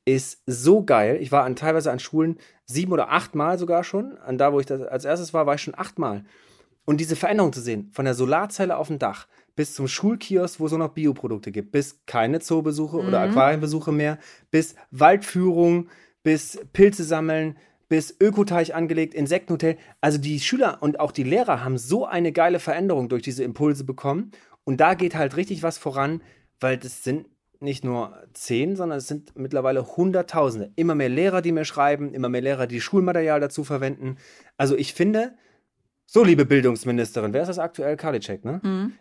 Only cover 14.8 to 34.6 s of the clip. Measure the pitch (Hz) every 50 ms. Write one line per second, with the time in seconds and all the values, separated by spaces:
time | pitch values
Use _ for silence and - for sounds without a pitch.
14.8 | - - 135 127 151 165 202 202 202 - - 180 185 185 165 170 175 170 175 175
15.8 | 170 - - _ _ _ _ _ - 160 156 151 - - - - - - - -
16.8 | 196 208 202 180 165 151 165 160 160 160 160 160 156 156 147 - _ _ _ _
17.8 | _ - 160 160 156 - - - 196 214 208 208 202 202 175 175 165 165 - 165
18.8 | 165 160 160 160 160 160 - 156 143 139 175 185 - - 165 - 165 165 160 -
19.8 | - - - - - 151 151 147 139 147 151 139 - - 254 254 262 175 143 -
20.8 | 147 151 147 147 151 147 - - 127 131 170 233 240 202 143 117 123 131 131 120
21.8 | 117 127 185 240 - - 185 175 170 165 147 165 165 175 175 170 - 160 147 170
22.8 | 190 196 170 135 123 117 123 117 - 139 123 135 123 123 113 - 147 151 143 139
23.8 | 135 131 131 - - 139 143 180 247 - - - _ _ _ _ - 143 135 131
24.8 | - 175 190 175 185 170 - 160 147 135 135 170 190 - 196 156 165 165 - -
25.8 | - 147 131 139 139 147 165 160 - - _ _ _ _ _ - 131 131 131 123
26.8 | - 123 - - - 127 139 113 - _ _ _ _ _ _ - 139 143 135 131
27.8 | 135 127 123 120 113 - - 87 - - - - - - 120 120 143 185 196 185
28.8 | 175 165 147 139 131 - 151 147 - - - 135 131 135 143 135 127 131 135 131
29.8 | 123 - - 170 180 190 185 180 175 - - 165 143 131 113 110 101 101 - 165
30.8 | 165 170 156 147 135 123 127 151 180 196 185 185 165 170 165 156 156 - - 147
31.8 | 139 143 147 143 143 139 - 131 127 123 123 123 127 135 139 127 123 117 120 117
32.8 | - - 196 190 185 180 175 170 160 156 151 147 143 139 - 156 143 143 147 135
33.8 | 135 135 139 - 135 131 135 - - - - - - _ _ -